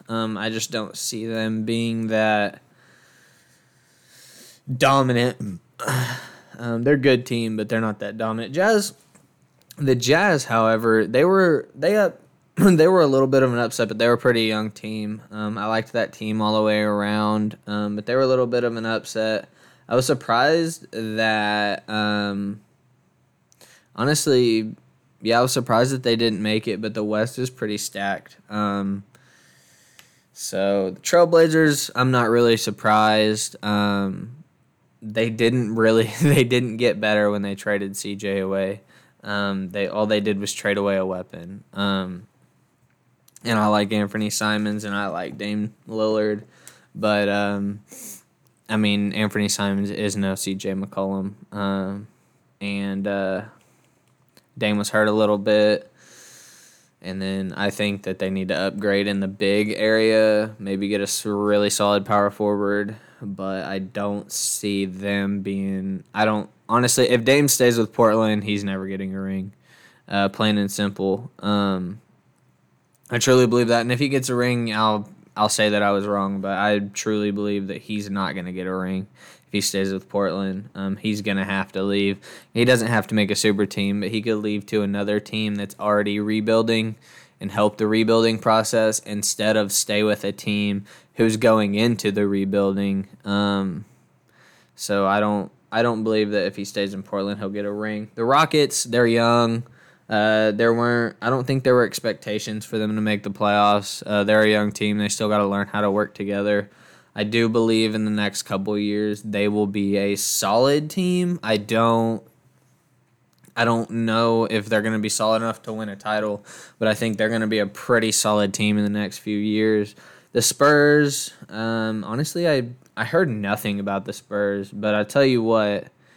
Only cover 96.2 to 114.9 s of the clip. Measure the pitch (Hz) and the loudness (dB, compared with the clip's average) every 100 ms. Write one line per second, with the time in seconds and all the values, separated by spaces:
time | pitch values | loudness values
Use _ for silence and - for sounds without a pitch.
96.2 | 104 104 92 101 101 104 101 98 95 101 | 0 -2 -2 -6 -8 -4 -6 -6 -8 -6
97.2 | 101 104 98 104 101 104 107 107 107 - | -4 -6 -8 -6 -6 -6 -6 -6 -8 -4
98.2 | 117 139 160 156 135 - 117 117 117 117 | 2 2 4 2 2 0 0 2 4 4
99.2 | 117 120 117 117 123 _ _ _ - 107 | 4 4 2 0 -6 _ _ _ -4 0
100.2 | 107 110 110 104 117 117 120 120 117 - | 2 4 2 2 2 4 2 2 0 -4
101.2 | 113 131 127 135 127 123 107 - 117 98 | -2 -2 0 0 4 4 4 0 -4 -4
102.2 | 110 107 110 107 - 110 107 107 107 104 | -4 -6 -6 -10 -6 -4 -2 0 0 -2
103.2 | 101 98 104 104 104 104 101 - - 104 | -4 -2 2 4 4 4 0 -8 -2 0
104.2 | 101 107 107 107 104 98 107 104 101 - | 4 6 6 4 0 -2 -2 0 -2 -2
105.2 | 107 104 101 101 98 104 104 101 - - | 0 2 2 0 -2 -2 0 0 -2 -4
106.2 | 101 101 104 101 101 _ - - _ 104 | -6 -2 0 0 -2 _ -20 -20 _ -6
107.2 | 107 117 117 117 113 110 110 107 107 104 | -2 0 2 2 2 2 2 0 -2 0
108.2 | 104 - - 98 98 104 104 104 107 104 | -2 -4 -6 -4 -2 -2 -2 -2 -2 -4
109.2 | 107 101 104 104 101 104 98 98 101 98 | -4 -2 0 0 0 0 0 0 0 -2
110.2 | - - 98 113 135 147 151 190 180 180 | -2 -2 2 4 4 2 -2 -2 0 0
111.2 | 175 180 107 107 107 113 117 117 113 113 | 0 -2 -2 -2 0 2 2 2 0 -4
112.2 | - _ _ _ _ _ _ _ _ _ | -10 _ _ _ _ _ _ _ _ _
113.2 | _ _ _ - 117 117 - 113 113 113 | _ _ _ 0 2 2 -2 -2 0 2
114.2 | 117 113 117 113 104 110 110 | 2 2 2 -2 0 0 0